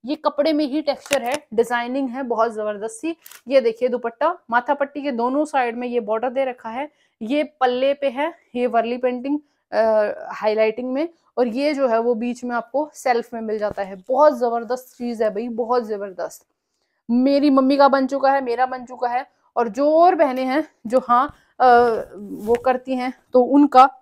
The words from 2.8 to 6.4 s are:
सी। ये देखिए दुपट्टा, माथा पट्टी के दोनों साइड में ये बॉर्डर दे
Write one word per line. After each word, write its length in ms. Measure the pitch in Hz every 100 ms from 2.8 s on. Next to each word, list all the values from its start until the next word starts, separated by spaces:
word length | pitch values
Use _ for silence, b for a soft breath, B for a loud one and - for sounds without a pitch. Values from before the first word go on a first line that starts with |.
| 220
सी। 220 | 220 320 330 B B -
ये 120 | 269
देखिए 280 | 233 226 247
दुपट्टा, 500 | 233 233 - 302 359 _
माथा 240 | 233 247
पट्टी 280 | 285 277 302
के 80 | 285
दोनों 340 | 233 240 277
साइड 320 | 302 277 240 233
में 120 | 247
ये 120 | 240
बॉर्डर 300 | 208 220 254
दे 140 | 254